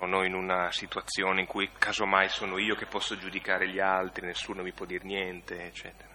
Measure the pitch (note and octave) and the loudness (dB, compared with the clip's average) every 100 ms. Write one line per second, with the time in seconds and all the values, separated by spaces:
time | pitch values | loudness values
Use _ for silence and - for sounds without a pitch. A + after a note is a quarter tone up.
0 | F#2 F#2+ F#2 F#2 F#2 F#2 F2 - G2 G2 | 0 2 2 0 0 2 2 -2 0 -2
1 | - - F#2+ F#2+ F#2 G2+ G2 - G#2 G#2 | 0 0 2 4 2 0 0 2 0 2
2 | G2 F#2+ F#2+ - G2+ F#2 G#2+ G#2 - G2+ | 6 6 6 2 -2 0 2 0 -2 -4
3 | - G2+ F#2 F#2+ - F#2 F#2 F#2+ F#2+ F#2+ | -4 -4 -6 -4 0 2 2 2 4 4
4 | F#2 F#2+ F2+ E2+ - F#2+ F2+ - F2+ F2+ | 0 -4 -6 -6 -6 -6 -6 -8 -6 -6
5 | F#2+ G2 F#2 F2+ - F2+ F2 - F#2 - | -4 -4 -4 -8 -10 -10 -10 -12 -14 -16
6 | - | -20